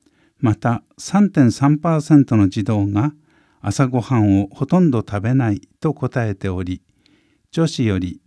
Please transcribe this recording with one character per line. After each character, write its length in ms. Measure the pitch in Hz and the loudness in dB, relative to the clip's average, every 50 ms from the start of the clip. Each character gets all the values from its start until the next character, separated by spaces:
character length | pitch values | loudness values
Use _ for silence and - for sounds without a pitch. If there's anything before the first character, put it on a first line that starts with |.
| _ _ _ _ _ _ _ _ | _ _ _ _ _ _ _ _
ま 160 | - 113 104 | -2 -2 0
た、 280 | - - 120 117 113 - _ _ - | 0 -2 -2 -4 -4 -6 _ _ -20
三 320 | - - - 196 208 190 | -10 -4 0 2 2 2
点 220 | - 160 135 117 | 2 2 2 2
三 260 | - - 135 143 151 151 | 2 2 2 0 0 0
パ 200 | 156 170 160 156 | 0 -2 -2 -2
ー 40 | |
セ 140 | 147 - 160 | 2 4 4
ン 100 | 143 135 | 4 4
ト 100 | - 117 | 4 2
の 140 | 107 101 95 | 2 2 2
児 140 | - 113 101 | 0 -2 -4
童 220 | 107 110 104 98 101 | -2 -2 -2 -2 -2
が 260 | 101 101 120 147 151 - _ _ _ _ _ _ _ _ | 0 0 -2 -2 -4 -8 _ _ _ _ _ _ _ _
朝 260 | - 104 - - 139 127 | -8 -6 -2 0 0 0
ご 140 | 127 127 | 0 -2
は 160 | 113 - 131 117 | -2 0 0 2
ん 240 | 107 101 98 98 | 4 4 4 2
を 60 | 101 - | 0 -2
ほ 140 | - - 139 | -6 -8 -4
と 140 | - 180 185 | 0 2 2
ん 120 | 180 160 | 4 2
ど 80 | 120 110 | 2 0
食 220 | 101 - 104 101 | -2 -4 -6 -4
べ 120 | 101 117 127 | -2 0 0
な 180 | 135 123 110 | 0 0 0
い 100 | 101 95 - _ _ _ | -2 -4 -6 _ _ _
と 140 | - 160 143 | -6 -6 -4
答 340 | - - 120 - 131 117 107 | -4 -6 -6 -4 -4 -4 -4
え 80 | 98 | -4
て 140 | - - 98 | -6 -6 -6
お 120 | 92 92 | -6 -6
り、 200 | 95 90 90 87 - _ _ _ _ _ _ _ _ _ _ _ _ _ | -6 -6 -8 -10 -12 _ _ _ _ _ _ _ _ _ _ _ _ _
女 160 | - 165 165 160 | -4 -2 -2 -2
子 180 | - - 131 | -2 -2 -2
よ 120 | 107 98 92 | -2 0 -2
り 200 | 90 90 - - - | -4 -6 -8 -12 -8